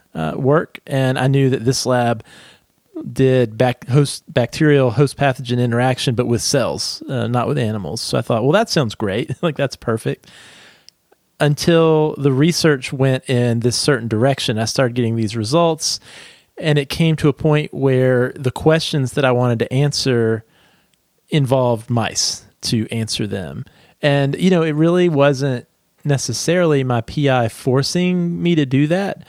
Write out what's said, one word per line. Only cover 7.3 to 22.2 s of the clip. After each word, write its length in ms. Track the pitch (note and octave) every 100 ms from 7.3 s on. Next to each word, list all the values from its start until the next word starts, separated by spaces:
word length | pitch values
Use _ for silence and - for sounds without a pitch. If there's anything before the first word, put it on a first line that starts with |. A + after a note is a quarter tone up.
| B2 A2+
with 100 | C#3+
animals. 440 | A2 G#2+ D#2 A2+
So 160 | - B2+
I 40 |
thought, 220 | - A2+
"Well, 80 | C3
that 180 | G3 A#3
sounds 260 | E3 A#2 -
great. 360 | G2+ G#2 D#3 B2+
<laughs> 40 |
Like, 140 | E3+ C#3+
that's 220 | C3+ -
perfect." 520 | - A2+ C3+ - - - - - - _ _ _ _ _ _ -
Until 720 | D3 C#3+ - E3 D#3+ D#3 D3+ -
the 140 | C#3
research 640 | C3 E3 - E3 C3+ -
went 340 | C3+ C3+ C3 -
in 320 | B2 A#2+ A#2
this 140 | A#2+ -
certain 320 | - B2 A#2
direction, 520 | A2 C3+ - - A2
I 60 | A2+
started 280 | - B2 B2
getting 200 | A2+ A2+
these 200 | G#2+ A#2
results, 640 | G#2+ D#3+ E3 D#3+ - - - - - - _ -
and 200 | D#3 D3
it 120 | C3+
came 260 | - D#3+ D3+
to 140 | D3+
a 40 |
point 400 | - D#3 D3+ D3+
where 580 | - C3+ B2+ C3 B2+ B2+
the 180 | - B2+
questions 640 | - D#3+ D#3+ - D3 B2+
that 120 | D3 C3
I 60 |
wanted 280 | B2 B2 A2+
to 140 | -
answer 680 | C3 C#3+ - C3+ A#2+ A2+ A2+ _ _ _ _ _ _ _ _ -
involved 600 | D#3 B2 C3 B2 A2+ -
mice 560 | A#2+ G2+ -